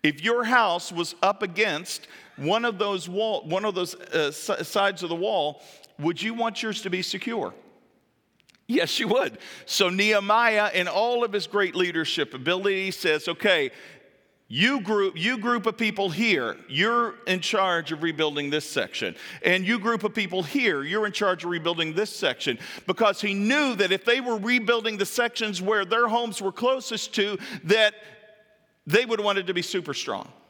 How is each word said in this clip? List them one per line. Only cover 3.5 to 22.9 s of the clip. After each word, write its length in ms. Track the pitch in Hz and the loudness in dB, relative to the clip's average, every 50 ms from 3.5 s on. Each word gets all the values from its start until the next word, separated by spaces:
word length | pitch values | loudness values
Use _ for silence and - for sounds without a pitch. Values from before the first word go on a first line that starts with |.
| 170 190 208 | -2 -2 0
of 100 | 214 185 | -2 -2
those, 220 | 180 180 175 - | -2 -4 -4 -6
uh, 340 | - - - - 160 151 139 | -14 -12 -2 0 0 0 0
si-, 320 | 127 - - - 196 - | -2 -6 -4 -4 -2 -2
sides 400 | 165 - - 208 196 196 196 160 | -4 -2 0 2 2 2 0 -2
of 60 | 180 165 | -6 -6
the 80 | 170 | -4
wall, 440 | 170 185 214 220 185 147 151 143 - - - - - - _ _ - | -2 -2 0 0 0 0 -2 -4 -8 -18 -20 -20 -20 -20 _ _ -2
would 240 | 147 170 175 - | -2 -2 -2 -2
you 120 | 185 220 226 | -4 -6 -2
want 280 | 233 233 226 220 - | -2 -4 -2 -2 -4
yours 200 | 233 220 202 - | -4 -4 -4 -4
to 60 | - 196 | -4 -4
be 140 | 175 185 | -4 -2
secure? 500 | 180 - - 190 - 233 233 220 147 90 - - - - _ _ _ _ _ _ _ _ _ _ _ _ _ _ _ _ _ _ _ - | -2 -4 -6 -4 -4 -4 -4 -2 -4 -6 -8 -12 -20 -20 _ _ _ _ _ _ _ _ _ _ _ _ _ _ _ _ _ _ _ 0
Yes, 320 | 233 294 170 160 - - | 0 2 2 2 0 -2
you 80 | 233 175 | 2 4
would. 300 | 208 254 - 127 113 - - - - - - | 4 4 2 0 -4 -10 -18 -18 -18 -18 -10
So 220 | - - - 196 180 | -4 2 2 2 2
Nehemiah, 840 | 180 190 202 214 214 202 196 202 214 226 240 226 220 208 208 202 | 4 2 4 4 4 2 4 4 4 4 4 4 4 4 2 2
in 140 | - 185 180 | 2 0 0
all 380 | 180 156 190 220 240 247 240 233 | 0 2 2 2 2 2 0 0
of 80 | 226 | 0
his 160 | 202 208 - - | -2 -4 -4 0
great 260 | - 202 196 180 151 | 0 0 0 2 2
leadership 580 | 175 180 170 160 165 156 - - - 143 - - | 0 0 0 0 -2 -2 0 0 -2 -2 -2 -4
ability, 580 | 131 127 160 180 185 196 202 196 190 190 190 | -4 -2 0 0 2 2 0 0 0 -2 -4
says, 340 | - - - 170 151 151 - | -6 -2 0 0 0 0 0
"Okay, 460 | 175 170 - - 208 185 160 143 123 - - - - - - - _ _ _ _ _ _ _ _ | -4 -6 0 2 4 4 4 2 -2 -4 -10 -20 -20 -20 -20 -20 _ _ _ _ _ _ _ _
you 340 | _ 110 131 190 247 277 269 | _ 0 2 2 4 4 0
group, 340 | 185 190 220 202 196 190 - | 0 0 2 2 2 0 -2
you 200 | 160 165 226 262 | -2 -2 -2 -2
group 300 | 233 202 240 240 233 190 | 0 0 0 0 2 0
of 100 | 220 214 | -2 -2
people 340 | - 233 214 208 202 196 185 | 0 -2 -2 0 0 -2 -2
here, 460 | 151 170 226 226 190 147 123 113 - - - - | 0 0 2 2 2 2 0 -2 -6 -8 -12 -6
you're 480 | 135 147 190 226 240 240 233 214 - - - | 0 2 2 4 4 2 0 0 -4 -8 -2
in 140 | - 185 185 | -2 -2 0
charge 500 | 165 - - 202 190 185 175 165 156 - | 0 0 2 2 2 2 2 0 0 -4
of 140 | 160 151 160 | -4 -2 -2
rebuilding 460 | 165 143 135 156 151 143 143 143 143 | -2 0 0 0 0 0 -2 -2 0
this 140 | 147 151 143 | -2 -2 -2
section. 520 | - - 135 104 - - - 113 90 80 - - - - - - | -2 -2 -2 -2 -2 -4 -4 -4 -4 -4 -8 -14 -16 -14 -2 2
And 220 | - 180 190 185 | 2 2 2 2
you 140 | 185 233 233 | 0 0 0
group 240 | 190 226 233 220 214 | 0 0 -2 0 -2
of 100 | 208 208 | -2 -2
people 300 | 226 202 175 180 185 165 | -2 -4 -2 -2 -4 -4
here, 400 | 147 - 277 247 214 165 139 139 | -2 -2 2 2 2 2 0 -2
you're 220 | 151 185 220 214 | -2 -2 -2 -2
in 60 | 208 | -2
charge 300 | - - 208 196 185 156 | -2 0 0 0 0 0
of 80 | 165 175 | -2 -4
rebuilding 420 | 175 170 156 170 175 165 165 160 | -4 -2 -2 -2 0 0 -2 -2
this 220 | 156 175 214 214 - | 0 -2 -2 -2 -4
section." 460 | - 196 143 123 - - 139 120 110 - - - - - | 0 0 0 0 0 -2 -2 -2 -2 -6 -14 -14 -10 -4
Because 340 | - | -4